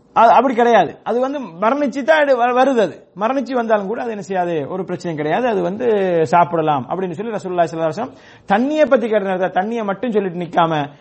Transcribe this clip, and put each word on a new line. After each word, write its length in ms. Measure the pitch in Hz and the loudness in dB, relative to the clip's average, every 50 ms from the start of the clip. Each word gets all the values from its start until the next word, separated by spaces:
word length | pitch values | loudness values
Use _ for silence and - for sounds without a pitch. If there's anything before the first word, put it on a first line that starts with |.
| _ _ | _ _
அது 180 | _ 190 226 233 | _ 4 6 8
அப்படி 240 | 175 214 247 269 247 | 6 6 4 4 2
கிடையாது. 440 | 220 240 240 233 202 170 - - - | 2 4 4 6 4 4 2 -2 -8
அது 180 | _ - 220 247 | _ -4 -2 -2
வந்து 200 | 254 269 277 294 | -2 -2 -4 -8
மரணிச்சு 640 | 247 180 165 170 202 226 269 294 294 262 196 277 | -10 -12 -8 -2 -2 0 0 0 -2 -2 -4 -2
தான் 160 | 247 269 311 311 | 0 2 4 4
எடு-, 120 | 294 285 | 4 2
வ-, 280 | 262 233 240 247 247 247 | 2 2 2 2 2 2
வருது. 220 | 262 277 262 233 | 2 4 4 2
அது 280 | 202 180 - - - _ _ | 0 0 -2 -8 -18 _ _
மரணிச்சு 360 | 175 208 233 269 285 247 226 | -4 -4 -2 -2 -2 -4 -2
வந்தாலும் 340 | 269 247 226 220 220 208 196 | -4 -4 0 0 0 0 0
கூட 140 | 185 226 262 | -4 -6 -6
அது 100 | 254 233 | -6 -8
என்ன 120 | 220 202 | -8 -8
செய்யாது? 440 | 190 - 196 180 175 175 170 156 135 - | -8 -6 -4 -2 -2 -2 -2 -2 -4 -4
ஒரு 140 | 180 185 | -6 -6
பிரச்சனையும் 340 | 180 - 175 - - 175 160 | -6 -6 -8 -8 -6 -8 -6
கிடையாது. 320 | 151 147 151 165 214 254 247 | -4 -2 -2 0 0 0 0
அது 140 | 220 190 | 0 0
வந்து 560 | 175 170 196 220 254 240 214 202 190 185 175 160 | -2 -2 -4 -2 0 0 0 2 0 0 2 0
சாப்பிடலாம் 640 | 160 - 180 175 175 - 170 165 156 156 147 135 120 - | 2 4 4 4 4 2 2 0 0 0 0 0 -2 -4
அப்படின்னு 220 | 160 180 190 180 | -6 -6 -6 -6
சொல்லி 220 | 165 147 214 233 | -6 -8 -8 -8
ரசூலுல்லாஹி 320 | 214 185 - 180 180 180 - | -8 -8 -8 -4 -2 0 0
ஸல்லல்லாஹு 260 | 160 165 160 165 160 | 0 -2 -4 -4 -4
அலைஹி 60 | 147 | -4
வஸல்லம் 180 | 190 247 262 - - - - - - _ | -4 -8 -10 -12 -18 -20 -20 -20 -20 _
தண்ணியை 400 | - 196 214 247 285 302 311 302 | 0 0 2 2 0 2 2 2
பத்தி 220 | 226 277 233 226 220 | 2 2 0 0 0
கேட்ட 200 | 220 214 190 196 | 0 0 0 0
நேரத்துல 220 | 185 175 185 175 | -2 -2 -2 -2
தண்ணியை 340 | 185 180 190 220 233 233 214 | -2 -2 -2 -2 -4 -4 -4
மட்டும் 260 | 196 190 - - 254 | -4 -4 -4 -4 -2
சொல்லிட்டு 280 | 202 214 196 185 165 175 | -2 -2 -2 -2 -4 -6
நிக்காம, 480 | 175 160 - 180 170 165 160 151 143 139 143 - | -8 -2 0 0 2 2 0 -2 -2 -4 -8 -18